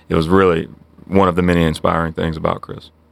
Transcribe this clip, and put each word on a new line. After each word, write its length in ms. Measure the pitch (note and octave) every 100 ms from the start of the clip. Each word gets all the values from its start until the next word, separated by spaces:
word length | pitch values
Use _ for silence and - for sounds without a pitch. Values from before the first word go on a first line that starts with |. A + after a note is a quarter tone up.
| -
It 60 | E2+
was 120 | D#2+
really 380 | F#2+ F#2+ E2 - - _ _ -
one 200 | F#2+ F#2+
of 80 | F2
the 60 |
many 220 | F2+ E2+
inspiring 500 | E2 D#2 F#2 E2+ E2
things 240 | D#2+ E2+ D#2+
about 240 | E2+ F2+
Chris. 300 | - - - _ _